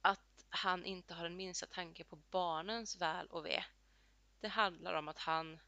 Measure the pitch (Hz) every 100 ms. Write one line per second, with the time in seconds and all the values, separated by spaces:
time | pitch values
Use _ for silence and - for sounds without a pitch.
0 | 185 196 _ - - - 190 180 180 185
1 | - 170 170 180 185 175 180 - 170 170
2 | 160 160 - 185 175 156 180 233 220 185
3 | 170 180 - 175 151 - - - _ -
4 | - _ _ _ 214 208 202 170 180 165
5 | 151 156 - 160 160 160